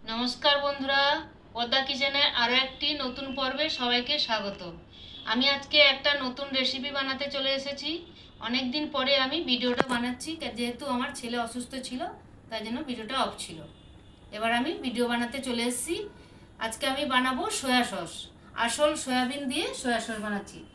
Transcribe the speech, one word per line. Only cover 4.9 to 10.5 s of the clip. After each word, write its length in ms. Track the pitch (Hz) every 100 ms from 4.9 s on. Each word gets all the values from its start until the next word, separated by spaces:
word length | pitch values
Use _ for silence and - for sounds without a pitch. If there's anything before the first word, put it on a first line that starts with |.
| - - -
আমি 200 | - 233 277
আজকে 280 | 277 - 302
একটা 340 | 285 269 294
নতুন 340 | 285 254 247 277
রেসিপি 340 | 269 254 269 277
বানাতে 340 | 277 269 269 277
চলে 200 | 277 269
এসেছি। 360 | 269 277 277 294 339 - - - -
অনেক 320 | 226 247 254
দিন 140 | 302 302
পরে 300 | 277 262 277
আমি 200 | 262 311
ভিডিওটা 420 | 269 247 247 247 247
বানাচ্ছি, 460 | 240 240 247 320
কা-, 180 | 320 247